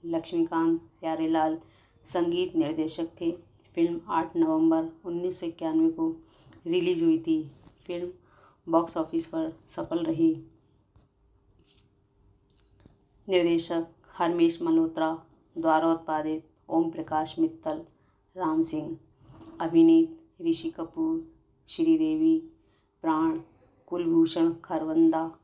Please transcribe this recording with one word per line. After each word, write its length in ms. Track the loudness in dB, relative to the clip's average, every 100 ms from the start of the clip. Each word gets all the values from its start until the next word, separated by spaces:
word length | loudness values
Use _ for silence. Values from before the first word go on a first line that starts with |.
लक्ष्मीकांत 760 | -4 -6 -4 -2 0 0 0 0 -4 _
प्यारेलाल 580 | -6 -4 0 2 0 -2 -10 _ _ _ -8
संगीत 500 | -2 0 0 -2 0
निर्देशक 540 | -2 -2 -4 -4 -8 -4
थे। 120 | -6 -6 -14 _ _ -2
फिल्म 240 | 0 0 -4
आठ 280 | -4 -2 0
नवंबर 560 | 2 4 2 2 -2 -10
उन्नीस 360 | -8 -6 -4 -6
सौ 60 | -10
इक्यानवे 440 | -8 -2 2 2
को 240 | 2 -4 -4 -14 _ -20 -16 -4
रिलीज 360 | -2 0 0
हुई 160 | 2 2
थी। 320 | 0 -2 -2 -14 -20 _ -12
फिल्म 240 | -8 -8 -12 _ _ _ _ 0
बॉक्स 300 | 0 0 -4
ऑफिस 300 | -4 -4 -4
पर 260 | -6 -6 -8 -16
सफल 300 | -12 -6 -4
रही। 340 | -4 2 2 2 -8 _ _ _ _ _ _ _ _ _ _ _ _ _ _ _ _ _ _ _ _ _ _ _ -20 _ _ _ -2
निर्देशक 580 | 0 2 0 0 -4 -6 _ _ -4
हरमेश 460 | -2 2 2 2
मल्होत्रा 460 | 0 2 2 0 -2 -2 -12 _ _ -4
द्वारा 360 | 2 2 2
उत्पादित 540 | 0 -2 -4 -2 -6 -8 _ -4
ओम 220 | 0 0
प्रकाश 480 | -4 -4 -4 -4 -2
मित्तल, 440 | -4 -2 -8 -8 -10 _ _ _ _ -6
राम 260 | -2 0
सिंह। 340 | -2 -4 -8 -12 _ _ -20 -20 -20 -8
अभिनीत 600 | 0 6 8 8 6 -2 _ _
ऋषि 280 | -4 -2 -4
कपूर, 540 | -8 -12 -4 -2 -2 -6 _ _ _ _
श्रीदेवी, 720 | -2 2 4 2 2 2 2 -2 _ _ _ _ _
प्राण, 360 | -2 0 0 -2 -10 _ _ _ _
कुलभूषण 680 | -4 0 4 4 4 0 0
खरवंदा 680 | -6 -4 -2 4 4 4 -2 -8